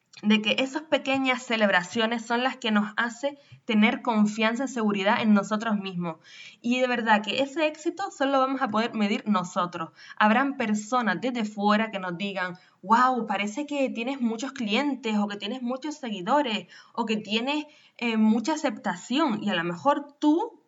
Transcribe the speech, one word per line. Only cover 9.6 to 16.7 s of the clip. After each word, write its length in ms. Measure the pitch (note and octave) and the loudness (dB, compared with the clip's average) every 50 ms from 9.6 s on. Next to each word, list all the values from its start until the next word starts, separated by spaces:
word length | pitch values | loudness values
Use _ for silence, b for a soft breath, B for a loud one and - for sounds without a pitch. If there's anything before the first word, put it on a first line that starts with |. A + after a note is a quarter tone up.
| F3 E3+ F3+ E3 E3 E3 B B B B B - | -2 -2 -4 -8 -10 -10 B B B B B 2
Habrán 400 | G#3+ G#3 A3+ B3+ C#4 C#4 C4+ - | 4 4 4 4 2 0 -2 -2
personas 600 | A#3+ G#3+ G#3+ G#3+ - - B3+ B3 A#3 G3+ F3+ E3 | -2 0 0 -2 -2 -2 -2 0 0 0 0 0
desde 240 | G3 C4 A#3+ A#3+ G#3 | -2 -2 -2 -2 -4
fuera 440 | G#3 G#3 G3+ G3 G#3 G#3 G#3+ A3 A3 | -4 -4 0 2 4 4 4 2 -2
que 100 | G3 F#3+ | -4 -6
nos 180 | F#3 F3+ F3 E3+ | -6 -6 -6 -6
digan, 380 | G3+ G3+ F#3+ F#3+ F#3 F3+ F3 B B B B B - | -6 -4 -4 -4 -4 -6 -6 B B B B B 0
"Guau, 420 | F#3 A3 B3+ B3+ C4 C4 A#3+ G#3 | 4 4 6 6 4 2 0 -2
parece 400 | G#3 G3+ F#3+ G3+ G#3 - C#4+ D4 | -2 -4 -4 -4 -4 -6 -6 -6
que 240 | C#4+ D4 C#4 C4+ A#3 | -4 -2 -2 -2 -2
tienes 320 | G#3 A3+ A#3 B3+ C#4 C#4 | -2 -4 -4 -4 -4 -2
muchos 300 | A#3+ A3 A3+ A3 C#4 C4 | -2 -2 -2 -2 -6 -8
clientes, 640 | - - A#3 G3 G#3 B3+ C#4+ C#4+ B3+ - - A3 G#3+ G#3 | -6 -6 -2 0 0 0 0 0 -2 -4 -4 -2 0 0
o 100 | G#3 G#3 | 0 -2
que 100 | G3+ G3+ | -4 -6
tienes 260 | G3+ G#3 B3+ C4 B3 | -6 -6 -6 -6 -4
muchos 320 | A#3+ B3+ C4 - D4+ D4 | -6 -6 -6 -6 -8 -8
seguidores, 720 | - C4+ A#3 G#3 F#3 F3 G#3+ C4 D4 C#4+ A#3 G#3+ F#3 F3 B | -8 -8 -8 -6 -6 -2 2 2 2 2 2 -2 -4 -6 B